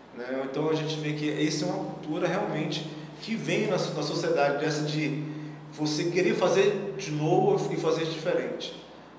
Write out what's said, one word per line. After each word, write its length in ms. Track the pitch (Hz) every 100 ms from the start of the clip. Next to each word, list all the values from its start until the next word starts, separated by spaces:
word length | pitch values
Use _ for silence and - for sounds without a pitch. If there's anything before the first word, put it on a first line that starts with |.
| - 117
Né? 320 | 123 135 135
Então 200 | 143 156
a 60 | 156
gente 200 | 151 151
vê 140 | 151
que 340 | 151 147 151 151
essa 180 | - -
é 20 |
uma 160 | - 151
cultura 420 | - 151 170 175
realmente 600 | 185 214 151 151 147 - - - -
que 140 | - 220
vem 300 | 147 196 -
na, 120 | 180
na 260 | - -
sociedade, 600 | 151 165 170 143 143 139
dessa 200 | 151 151
de 400 | 151 151 135 - - - - - -
você 340 | - 151 151 175
querer 300 | 180 - -
fazer 580 | 180 185 202 208 - -
de 140 | 156
novo 600 | 151 156 190 208 - -
e 40 | 156
fazer 280 | - 165 160
diferente, 760 | - 180 - - - - - - - -